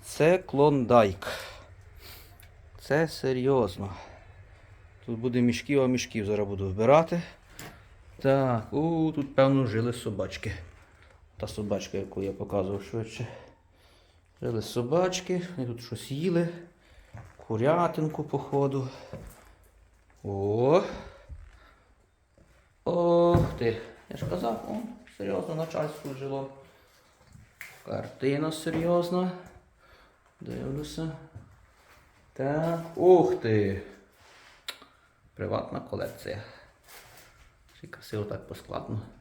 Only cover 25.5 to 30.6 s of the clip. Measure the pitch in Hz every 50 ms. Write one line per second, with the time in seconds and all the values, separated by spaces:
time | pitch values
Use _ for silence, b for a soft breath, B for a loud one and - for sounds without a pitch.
25.5 | 165 156 160 160 - - 151 151 151 - - 143 135 131 139 135 135 135 135 135
26.5 | - - b b b b b b b b b b b b b - - - - _
27.5 | _ _ - - - - - - 107 101 - - - - 127 135 143 147 151 160
28.5 | 160 160 - 165 160 160 165 170 175 175 175 175 180 180 185 180 180 - - -
29.5 | - - _ _ _ b b b b b b b b b b b _ _ - -
30.5 | 120 123